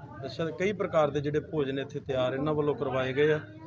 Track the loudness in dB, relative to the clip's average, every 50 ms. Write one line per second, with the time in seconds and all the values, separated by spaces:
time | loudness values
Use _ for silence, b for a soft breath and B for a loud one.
0 | -14 -14 -14 -12 -10 -10 -4 -4 -4 -4 -2 -2 0 0 0 0 -2 0 4 4
1 | 4 4 2 0 -2 0 -2 -2 -2 -2 -2 -2 0 0 0 -4 -4 -6 -8 -8
2 | -4 -2 0 2 2 2 2 0 0 0 2 2 2 2 2 0 0 0 0 0
3 | 0 0 4 4 6 6 4 2 0 -8 -16 -16 -16